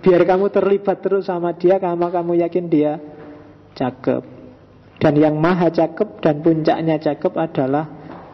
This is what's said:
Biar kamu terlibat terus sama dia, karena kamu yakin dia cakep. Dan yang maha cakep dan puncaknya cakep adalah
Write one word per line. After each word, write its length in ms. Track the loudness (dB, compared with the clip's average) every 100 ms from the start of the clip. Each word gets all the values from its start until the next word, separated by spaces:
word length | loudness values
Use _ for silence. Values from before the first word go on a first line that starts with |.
Biar 160 | 6 4
kamu 320 | 4 2 2
terlibat 480 | 0 2 0 0 -2
terus 240 | -2 -2
sama 240 | -2 -4 -4 0
dia, 240 | 2 2
karena 260 | 0 -2 -2
kamu 320 | -2 0 0
yakin 200 | 0 -2 0
dia 320 | 2 2 -2 -12 -20 -20 -20 -20 -20 -20
cakep. 480 | -6 -6 -4 -2 -2 -6 -20 -20 -20 -20 -20 -20 -2
Dan 120 | 0 4
yang 180 | 2 2
maha 320 | 0 2 0
cakep 480 | 0 -2 -2 -6 -2
dan 240 | -2 2
puncaknya 500 | 2 2 0 0 -2 -2
cakep 320 | -2 -2 -4 -4
adalah 480 | -4 -2 -2 -2 -4 -14 -20 -20 -20